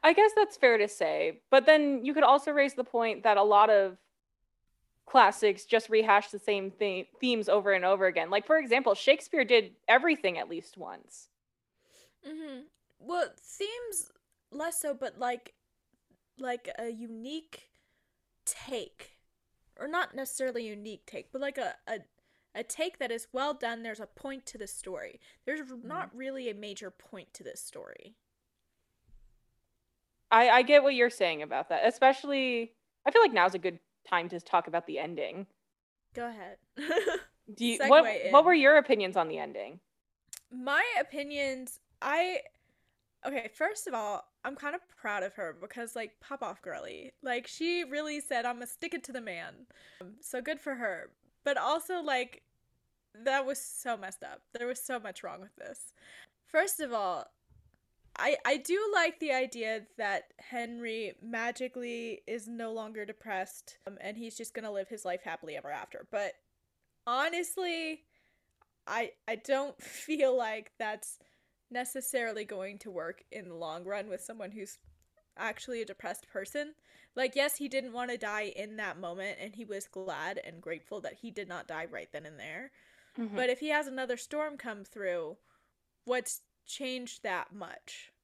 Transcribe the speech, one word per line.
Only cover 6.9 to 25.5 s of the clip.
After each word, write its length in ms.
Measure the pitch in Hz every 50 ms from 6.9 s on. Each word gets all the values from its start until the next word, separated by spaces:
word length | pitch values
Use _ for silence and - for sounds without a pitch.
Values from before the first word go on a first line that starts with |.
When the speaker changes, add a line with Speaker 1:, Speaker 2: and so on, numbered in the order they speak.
| 190 185 - _ _ -
Speaker 1:
themes 280 | - 254 247 226 214 -
over 240 | 190 208 196 202 196
and 120 | 185 180
over 220 | 185 196 196 190
again. 240 | 185 175 170 165 165
Like, 160 | 190 208 214
for 120 | - 311 320
example, 360 | 302 247 233 262 269 233 202
Shakespeare 500 | - - - 285 311 - - - 320 254
did 280 | 208 247 233 214 185 - _ _ -
everything 500 | 226 262 277 339 311 - - 190 175 160
at 100 | 135 -
least 260 | 170 165 - - -
once. 520 | 190 180 - 95 - - - - - - _ _ _ _ _ _ _ _ _ _ _ _ _ _ - - _ _ _ _ 277
Speaker 2:
Mm-hmm. 320 | 311 311 320 302 269 247 285 320 _ _ _ _ _ _
Well, 280 | - 233 349 349 330 - - _
themes 680 | _ - - - 392 415 453 494 494 466 392 - - - _ _ _ _ _ _ _ _ -
less 280 | 277 302 339 330 -
so, 120 | - 302 285
but, 240 | - 269 233 - 180
like, 360 | 247 247 247 240 240 - _ _ _ _ _ _ _ _ _ _ _ _ _ _ _ _ _ -
like, 300 | 262 254 247 247 247 - - -
a 100 | 226 233
unique 800 | 233 220 233 226 226 220 226 262 302 320 311 _ - - - _ _ _ _ _ _ _ _ _ _ _ _ _ _ _ _
take. 760 | - - - - - 269 226 196 - _ _ - - _ _ _ _ _ _ _ _ _ _ _ _ _ -
Or 60 | - 285
not 260 | 320 349 349 - -
necessarily 520 | 262 269 262 - - 262 262 240 240 233
a 40 | 220 214
unique 320 | 208 208 220 214 - _
take, 240 | - - 190 - _ _
but, 80 | 262
like, 160 | 277 277 277
a, 180 | 269 240 - - - _
a, 120 | - 220 214 - _ _ _ _ _ _ _ _ _ _
a 80 | 214 233
take 340 | - - - 311 370 359 -
that 120 | 277 240 233
is 160 | 226 226 _ -
well 220 | 254 269 294 294
done. 280 | 262 - 233 233 226 226
There's 160 | 226 214 214
a 60 | 220
point 380 | - _ - - 269 269 269 254
to 120 | - - 220
the 80 | 208
story. 540 | 190 - - - 190 185 - - - - - _ - _ _ _
There's 140 | -